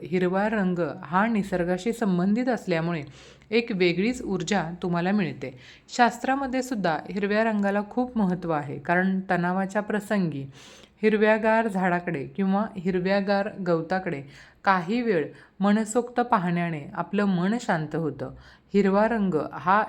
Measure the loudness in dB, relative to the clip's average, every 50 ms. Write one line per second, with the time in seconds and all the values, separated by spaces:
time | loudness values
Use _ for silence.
0 | -6 -2 -2 0 0 0 0 0 0 0 0 0 0 0 0 0 -2 -2 -4 -8
1 | -6 -2 0 2 2 2 2 0 0 0 0 0 0 0 0 -2 -2 -2 -2 0
2 | 0 0 2 2 2 2 2 2 2 0 0 -2 0 -2 -2 0 0 -2 -4 -4
3 | -6 -10 -14 -20 -20 -20 -20 -20 -6 -2 0 0 0 0 0 2 2 2 4 2
4 | 0 0 0 -2 -4 -4 -4 -2 -2 0 0 0 0 -2 -6 -6 -4 -2 0 0
5 | 0 2 2 2 0 0 -4 -6 -10 -12 -12 -14 -20 -20 -20 -20 _ -4 2 2
6 | 2 2 2 0 -2 -2 -2 -2 -2 -2 -2 -2 -2 -2 -2 -2 0 0 0 -2
7 | -4 -6 -6 -4 -2 0 2 2 2 2 0 0 0 0 0 0 -2 -2 -2 -2
8 | -2 -2 0 0 0 0 0 -2 -2 -2 -2 -2 -2 -4 -8 -6 -2 0 2 2
9 | 2 2 0 0 0 0 0 0 0 0 0 0 -2 -2 -2 -4 -2 -2 -2 -4
10 | -2 -2 0 0 0 0 -2 -6 -10 -12 -14 -20 -20 -20 -20 -20 -20 -20 _ 0
11 | 2 2 4 4 4 4 4 4 4 4 4 4 2 2 0 0 0 2 0 0
12 | -2 -2 -4 -4 -6 -6 -4 -2 0 2 2 0 0 -2 -6 -6 -4 -2 0 0
13 | 2 2 2 2 2 2 0 0 0 -2 -6 -4 0 0 0 0 0 0 -2 -2
14 | -2 -4 -6 -6 -8 -12 -18 -20 -20 -20 -14 _ 2 2 2 2 2 0 -2 0
15 | 2 2 2 2 0 -2 -6 -14 -20 -14 _ 0 2 4 4 4 2 0 0 -2
16 | -2 0 0 -2 0 2 2 0 2 0 0 0 -2 -2 -4 -6 -8 -10 -8 -8
17 | -6 -2 0 0 2 2 2 0 0 0 -2 -2 0 0 -2 0 -2 -2 -4 -4
18 | -4 -4 -4 -6 -8 -10 -12 -14 -20 -20 -20 -20 _ _ 2 2 4 4 4 4
19 | 4 2 2 0 0 0 0 0 -2 -4 -6 -4 0 2 2 2 2